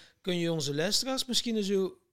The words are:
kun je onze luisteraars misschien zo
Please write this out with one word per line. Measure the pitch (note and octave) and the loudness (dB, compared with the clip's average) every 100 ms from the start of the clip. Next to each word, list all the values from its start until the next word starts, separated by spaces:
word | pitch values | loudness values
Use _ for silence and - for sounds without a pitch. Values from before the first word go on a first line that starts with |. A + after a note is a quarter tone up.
| - _ | -16 _
kun | - F3+ | -4 0
je | E3+ | 0
onze | E3 C#3 | 0 0
luisteraars | C#3+ F3+ G3+ B3+ C4 | 0 0 0 0 -2
misschien | - A#3 A#3+ A3 | 0 0 0 0
zo | G3 G3 F#3 - _ | 2 0 0 -4 _